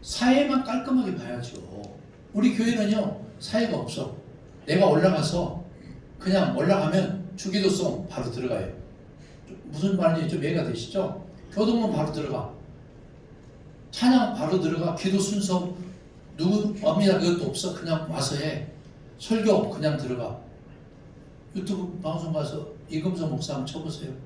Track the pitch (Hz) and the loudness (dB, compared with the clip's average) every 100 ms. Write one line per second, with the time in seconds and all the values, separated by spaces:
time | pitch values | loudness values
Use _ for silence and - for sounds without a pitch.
0 | - - 240 269 285 285 - 254 269 254 | -8 0 4 6 6 2 0 -4 0 0
1 | 202 170 123 123 120 - - - - - | 0 -4 -6 -8 -8 -12 -14 -14 -14 -16
2 | - - - 202 240 208 233 226 202 214 | -20 -20 -8 2 4 4 2 2 2 2
3 | - - - - - 220 233 147 - - | 0 -4 -12 -14 -4 0 0 -2 -4 -6
4 | - - - - - - - 175 190 151 | -8 -10 -16 -20 -20 -18 2 6 8 8
5 | 185 160 - 175 170 - - - - - | 6 4 2 0 -2 -6 -12 -16 -18 -18
6 | - - - 190 135 127 - - 156 190 | -18 -8 2 4 4 2 4 4 4 2
7 | 185 - - - 196 190 190 - - - | 2 -2 -6 -8 -2 2 2 2 0 -2
8 | - - 123 - - - - - - - | -6 -6 -6 -4 -4 -4 -4 -10 -14 -18
9 | - - - - - - - 147 190 185 | -20 -20 -20 -20 -18 -18 -12 -2 0 4
10 | 165 165 143 135 143 165 - 117 - 196 | 4 2 0 -2 0 0 -2 -6 -6 -4
11 | - - - - - 196 220 233 214 147 | -4 -4 -14 -18 -12 -2 2 2 2 0
12 | 156 - 143 - - - - - - - | -2 -2 -4 -6 -6 -12 -18 -20 -20 -20
13 | - - - - - - - - - - | -20 -20 -20 -20 -20 -20 -20 -20 -14 2
14 | 247 254 208 - 160 185 160 160 170 170 | 6 6 6 0 0 2 2 0 -2 0
15 | 190 196 - 208 180 180 - - - - | 0 2 2 0 0 0 -2 -8 -12 -14
16 | - - - - 175 208 208 - 202 185 | -18 -20 -20 -2 2 4 2 0 2 4
17 | 202 165 170 175 139 - 185 - 170 160 | 4 4 4 2 0 -4 -6 -6 -2 -2
18 | - - - 143 - 139 - - - - | -2 -4 -2 -2 -4 -4 -8 -14 -20 -20
19 | - - - 220 208 190 - - 151 143 | -20 -16 0 2 6 4 4 0 0 0
20 | 127 123 110 - - - - - - - | -2 -4 -6 -8 -14 -20 -20 -20 -20 -20
21 | - - - - - 190 180 190 180 - | -20 -20 -20 -20 -12 -10 -4 -4 -4 -6
22 | - 170 165 160 147 - - - - 156 | -6 -4 -2 -2 -2 -6 -10 -14 -8 -4
23 | 156 175 151 127 - 135 131 165 175 143 | -2 -2 -2 -4 -4 -6 -6 -8 -8 -10
24 | 139 131 | -10 -12